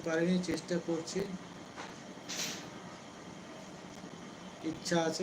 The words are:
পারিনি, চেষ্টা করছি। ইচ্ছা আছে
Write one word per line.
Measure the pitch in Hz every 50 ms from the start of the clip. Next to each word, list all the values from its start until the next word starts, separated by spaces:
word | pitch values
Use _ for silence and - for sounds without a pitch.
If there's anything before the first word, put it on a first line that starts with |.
| -
পারিনি, | 165 160 165 170 180 185 180
চেষ্টা | 180 165 160 160 - - 175 170 -
করছি। | 170 165 160 165 - - 185 - - - - - - - - - - - - - - - - - - - - - - - - - - - - - - - - - - - - - - - - - - - - - - - - - - - - - - - - - - - - - - - - - - - -
ইচ্ছা | - 160 - - - - 175 170
আছে | 165 160 160 -